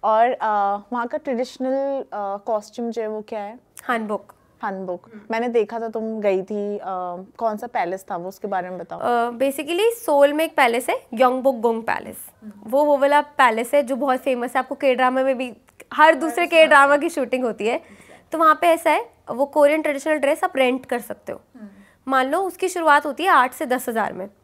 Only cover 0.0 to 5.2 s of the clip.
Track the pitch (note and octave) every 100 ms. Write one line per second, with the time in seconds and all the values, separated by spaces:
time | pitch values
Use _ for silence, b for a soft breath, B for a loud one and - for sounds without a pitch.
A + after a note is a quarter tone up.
0 | G3+ G#3+ A#3+ B3+ A3 G#3 G3+ G3+ G3+ B3
1 | A#3 D4+ D4+ A#3+ B3+ - C4 C4+ C#4 C4+
2 | - G#3 G3+ G3+ G3+ G#3+ G#3 - A#3 A3+
3 | A3 G#3+ G#3+ A3 G3+ A#3+ _ - - A#3
4 | A3 G#3 - - _ _ A3 F#3+ F#3+ F3+
5 | - A3